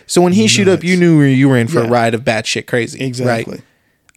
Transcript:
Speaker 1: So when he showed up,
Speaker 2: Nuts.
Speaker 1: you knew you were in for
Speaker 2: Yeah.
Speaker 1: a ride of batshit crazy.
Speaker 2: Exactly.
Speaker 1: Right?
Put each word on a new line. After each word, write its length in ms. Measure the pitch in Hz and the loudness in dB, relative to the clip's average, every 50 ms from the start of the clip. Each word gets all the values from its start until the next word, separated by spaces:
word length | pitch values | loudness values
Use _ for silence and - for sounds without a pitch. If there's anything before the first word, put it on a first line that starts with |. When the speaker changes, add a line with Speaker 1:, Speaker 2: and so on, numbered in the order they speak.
| _ | _
Speaker 1:
So 160 | - - 175 | -4 0 2
when 120 | 175 180 180 | 2 2 2
he 140 | 208 220 220 | 2 2 2
showed 200 | - 208 196 185 | 2 0 2 0
up, 120 | 190 - | 0 0
Speaker 2:
Nuts. 40 | 160 | 0
Speaker 1:
you 140 | 175 185 180 | 0 0 2
knew 240 | 175 170 165 151 143 | 4 4 4 4 4
you 260 | 139 135 131 135 139 | 4 4 2 2 2
were 80 | 135 123 | 2 2
in 100 | 117 117 | 0 0
for 120 | 165 120 | 0 -2
Speaker 2:
Yeah. 80 | 117 113 | 0 0
Speaker 1:
a 20 | |
ride 240 | 120 120 117 117 113 | 0 0 0 0 -2
of 100 | 110 123 | -2 -2
batshit 440 | 127 113 110 113 - - 113 - - | -2 -4 -4 -4 -6 -6 -8 -8 -4
crazy. 320 | - 123 113 - - - 131 | -4 -4 -4 -4 -8 -8 -8
Speaker 2:
Exactly. 520 | 135 120 123 123 123 117 117 120 - - | -8 -6 -4 -4 -4 -4 -4 -6 -8 -12
Speaker 1:
Right? 80 | - - _ _ _ _ _ _ _ _ _ _ | -16 -18 _ _ _ _ _ _ _ _ _ _